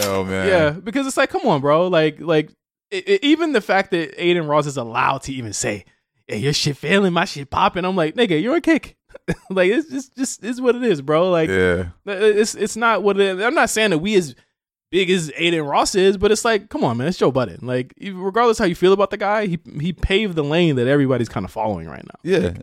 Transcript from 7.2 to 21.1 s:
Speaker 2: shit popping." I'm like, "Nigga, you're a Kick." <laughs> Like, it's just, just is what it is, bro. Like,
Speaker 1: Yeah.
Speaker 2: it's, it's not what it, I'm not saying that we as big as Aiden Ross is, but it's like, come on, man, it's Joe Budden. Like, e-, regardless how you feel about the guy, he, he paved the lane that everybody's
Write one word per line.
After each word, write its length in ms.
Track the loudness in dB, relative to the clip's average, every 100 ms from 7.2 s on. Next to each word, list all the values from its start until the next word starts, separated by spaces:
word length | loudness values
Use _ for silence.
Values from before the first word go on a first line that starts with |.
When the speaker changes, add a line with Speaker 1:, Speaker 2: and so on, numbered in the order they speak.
Speaker 2:
shit 260 | -2 -6 -8
popping." 340 | 0 0 0
I'm 120 | -2 0
like, 180 | 0
"Nigga, 260 | 0 0 0
you're 160 | 0 0
a 40 |
Kick." 360 | 2 0 0 -18
<laughs> 340 | _ -14 -8 -8 -4
Like, 200 | 0 2
it's 180 | 2 -2
just, 260 | -6 -10 -6
just 280 | -8 -6
is 160 | -8 -4
what 140 | 0 0
it 60 |
is, 200 | 0 -2
bro. 280 | 0 0 2
Like, 200 | 2 2
Speaker 1:
Yeah. 380 | 2 2 2 -4 -10 -10
Speaker 2:
it's, 480 | 0 2 2 0
it's 220 | -2 -6 -2
not 260 | 0 2
what 160 | 2 2
it, 200 | 2 0
I'm 120 | 0
not 140 | 2 0
saying 220 | 2 0
that 80 | 0
we 160 | 2
as 200 | 0 0 -4 _ _ _ _ _
big 200 | -2 2
as 200 | 0 -2
Aiden 360 | -2 0 0 0
Ross 260 | 0 0
is, 220 | 2 2 4
but 140 | 2
it's 120 | 2 0
like, 220 | -2 -2
come 120 | -2
on, 120 | -2 0
man, 100 | -2
it's 100 | 0
Joe 120 | 0
Budden. 280 | 2 -2 -4 -6
Like, 260 | -4 -4 -10
e-, 100 | -12
regardless 480 | -8 -4 0 2 2
how 60 |
you 100 | 0
feel 180 | 2 4
about 160 | 4 2
the 60 | -2
guy, 280 | -2 -2 -2
he, 120 | -4 -8 -8
he 120 | -6
paved 420 | -4 0 0 0
the 100 | -2
lane 320 | 0 2 2 2
that 100 | 2
everybody's 400 | 2 2